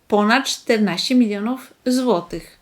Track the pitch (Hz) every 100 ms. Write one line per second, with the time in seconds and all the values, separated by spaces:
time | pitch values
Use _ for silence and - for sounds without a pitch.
0 | - 208 208 254 269 - - 226 208 170
1 | - 254 220 202 214 262 - _ - 254
2 | 254 180 170 170 - -